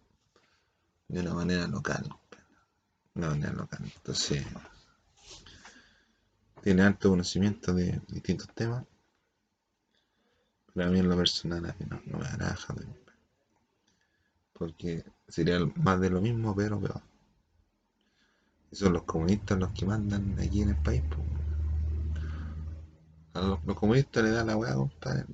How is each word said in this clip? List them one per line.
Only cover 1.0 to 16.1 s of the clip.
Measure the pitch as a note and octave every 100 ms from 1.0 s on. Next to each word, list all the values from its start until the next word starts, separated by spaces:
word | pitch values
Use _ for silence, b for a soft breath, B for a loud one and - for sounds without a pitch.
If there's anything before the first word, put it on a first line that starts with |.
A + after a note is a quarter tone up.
| -
de | F2+
una | F2
manera | E2+ F2 F2+ E2+
local. | - - - - - _ - _ _ _ _ _ _ _
De | -
una | D#2+
manera | D2 D2
local. | - - -
Entonces, | G#1 - - - - C#2+ C2 - - - _ _ _ _ B B B B B B B B B B _ _ _ -
tiene | G2+ F#2
alto | G2+ G2 G2
conocimiento | F2+ F2+ F2+ G#2 G#2 -
de | F2+ F2+ F#2+ -
distintos | - - E2+ -
temas. | - A#2 B2 - _ _ _ _ _ _ _ _ _ _ _ _ _ _ _ _ _ _
Pero | F2+ F2+
a |
mí | F#2
en | F2+
lo | F2
personal, | F2 - E2+ E2+
a | -
mí | - -
no, | -
no | - G1+
me | G1+
agrada | - G1+
Jadot. | - - - - - - _ _ _ _ _ _ _ _ _ _ _ _ _ _
Porque | - E2 - F2 E2 - - -
sería | - E2 F2
el | D#2 E3+
más | E2+ F#2
de | F#2